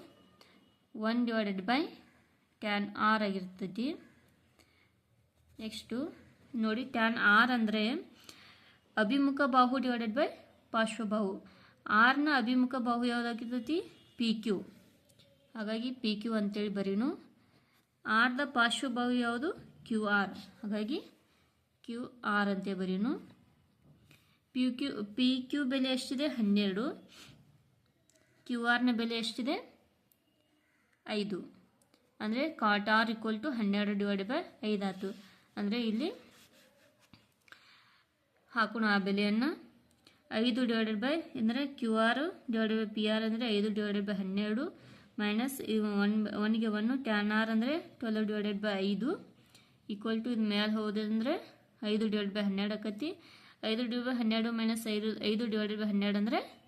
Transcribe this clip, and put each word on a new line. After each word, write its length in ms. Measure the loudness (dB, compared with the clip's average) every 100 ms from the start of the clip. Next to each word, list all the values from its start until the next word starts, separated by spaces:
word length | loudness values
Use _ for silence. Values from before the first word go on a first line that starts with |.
| -8 -20 -20 _ -20 _ _ _ _ -4
ಒನ್ 240 | -2 0 2
divided 340 | 0 0 -2 0
by 140 | 0 0 -8 -20 _ _ _ _ _
ಟ್ಯಾನ್ 260 | -4 -2 -2 0
ಆರ್ 260 | 2 2
ಆಗಿರ್ತೈತಿ. 640 | 2 -2 -6 -8 -8 -4 -4 -4 -12 -20 _ _ _ _ _ _ _ _ _ _ _ _ _ -14
ನೆಕ್ಸ್ಟು 380 | -12 -12 -8 -6 -6 -10 -20 -20 -10
ನೋಡಿ, 300 | -2 0 0 -2
ಟ್ಯಾನ್ 320 | 2 2 4 6
ಆರ್ 180 | 8 6
ಅಂದ್ರೆ 320 | 4 2 2 0 -2 -8 -18 -20 -20 -20 -20 -20 _ _ -2
ಅಭಿಮುಖ 420 | 2 4 2 2 4
ಬಾಹು 300 | 6 4 4
divided 340 | 0 -2 -2 0
by 100 | 0 -2 -18 _ _
ಪಾರ್ಶ್ವಬಾಹು. 600 | 0 0 -2 -2 0 0 -4 -12 -20 -20 _ 2
ಆರ್ನ 440 | 6 6 6 4 2
ಅಭಿಮುಖ 380 | 4 2 2 0 0
ಬಾಹು 160 | 0 0
ಯಾವ್ದಾಗಿರ್ತೈತಿ? 720 | 0 -2 -6 -6 -6 -2 -4 -4 -14 -20 -2
ಪಿ 120 | 0 0
ಕ್ಯೂ. 140 | 0 -2 -4 -16 -20 _ _ _ -20 _ _ -10
ಹಾಗಾಗಿ 340 | -6 -4 -6
ಪಿ 200 | -2 -2 -2
ಕ್ಯೂ 160 | -2
ಅಂತೇಳಿ 360 | 0 0 -2 -2
ಬರೀನು. 380 | -2 0 0 0 -2 -10 _ _ _ _ _ _ _ 0
ಆರ್ದ 360 | 2 2 0 -2
ಪಾರ್ಶ್ವಬಾಹು 600 | 2 2 0 -2 -2 0 0 0
ಯಾವುದು? 240 | -2 -4 -4 -12 -20 -4
ಕ್ಯೂ 120 | -2 2 2
ಆರ್. 180 | 2 -4 -16 -12
ಹಾಗಾಗಿ 420 | -6 -4 -2 -4 -8 -20 _ _ _ _ _ _
ಕ್ಯೂ 180 | -12 -10 -10 -8 -2
ಆರ್ 240 | 0 0
ಅಂತೇಳಿ 300 | 0 -4 -4
ಬರೀನು. 320 | -2 0 0 -2 -8 -20 _ _ _ _ _ -20 _ -20 _ _ _ 0
ಪಿ 80 | 0
ಕ್ಯೂ, 180 | 0 -4 -4 -6 2
ಪಿ 120 | 2 2 -2
ಕ್ಯೂ 120 | -2 0
ಬೆಲೆ 240 | 0 0 -2
ಎಷ್ಟಿದೆ? 300 | -2 -2 -2
ಹನ್ನೆರಡು. 580 | 0 4 4 4 0 -2 -6 -14 -20 -20 -20 -20 _ _ _ _ _ _ _ _ _ -6
ಕ್ಯೂ 120 | -2 2
ಆರ್ನ 260 | 4 4 2
ಬೆಲೆ 160 | 0 -2
ಎಷ್ಟಿದೆ? 380 | -4 -4 -2 -2 -6 -20 _ _ _ _ _ _ _ _ _ _ _ _ -6
ಐದು. 320 | -2 -2 -4 -8 -18 _ _ _ _ _ -8
ಅಂದ್ರೆ 240 | -4 0 -2 0
cot 280 | 2 2 4
R 120 | 2 2
equal 240 | -2 -4 -4
to 80 | -4
ಹನ್ನೆರಡು 420 | -2 0 2 0 0
divided 280 | 0 -2 -2
by 80 | -4 -6 -6 -4
ಐದು 140 | -2 -2
ಆಯ್ತು. 240 | -4 -8 -10 -16 -20 _ -6
ಅಂದ್ರೆ 200 | -4 -2 0
ಇಲ್ಲಿ 200 | -2 -4 -6 -16 -20 -20 -20 -20 _ _ _ _ -20 _ _ _ -20 -20 -20 _ _ _ _ _ _ _
ಹಾಕೋಣ 340 | -2 0 2 2
ಆ 120 | 4
ಬೆಲೆಯನ್ನ. 480 | 4 2 2 2 2 -2 -10 -20 _ _ -20 _ _ 0
ಐದು 200 | 2 2 2
divided 300 | 2 0 0
by 120 | 0 -2 -4 -2
ಅಂದ್ರೆ 220 | 0 0 -2 -2
ಕ್ಯೂ 160 | 0 4
ಆರ್ 240 | 4 4 -2 -4 -4
divided 260 | 0 2 0
by 80 | -2
ಪಿ 100 | 0 0
ಆರ್ 160 | 2
ಅಂದ್ರೆ 220 | 0 0 0
ಐದು 200 | 2 0
divided 360 | 0 -2 -2 -2
by 80 | -2
ಹನ್ನೆರಡು 420 | -2 -2 0 -2 -4 -8 -20 -20 -14 -4
ಮೈನಸ್ 380 | -2 0 -2 -4
ಈ 140 | -2 0 2 2
ಒನ್, 140 | 2 2 0 0
ಒನ್ಗೆ 320 | 0 2 0 0
ಒನ್, 120 | 0 -2
ಟ್ಯಾನ್ 280 | 0 0 2
ಆರ್ 200 | 2 2
ಅಂದ್ರೆ 220 | 2 2 -2 -4 -8
ಟ್ವೆಲ್ವ್ 260 | -4 0 0
divided 320 | -2 -2 -2
by 100 | -2 0 0
ಐದು 200 | 0 -2 -4 -8 -20 -20 -20 _ _ -12
equal 280 | -6 -4 -2
to 80 | -2
ಇದ್ 120 | 0 0
ಮ್ಯಾಲ್ 200 | 2 0 0
ಹೋದ್ರೆ 580 | -2 -2 -2 0 0 -2 -6 -20 _ _
ಐದು 240 | -2 0 0
divided 260 | 0 -2 0
by 80 |
ಹನ್ನೆರಡು 320 | 0 0 -2 -2
ಆಕತಿ. 340 | -6 -4 -6 -8 -16 -20 -20 -8
ಐದು 200 | -4 -2
divided 240 | -2 -2 -2
by 80 | 0
ಹನ್ನೆರಡು 320 | 2 2 0
ಮೈನಸ್ 320 | 0 0 0 -2
ಐದು, 240 | -2 -2 -2
ಐದು 220 | -2 0 0
divided 340 | 0 -2 -2
by 80 | 0
ಹನ್ನೆರಡು 280 | 2 2 2
ಅಂದ್ರೆ 200 | 0 0 -4 -12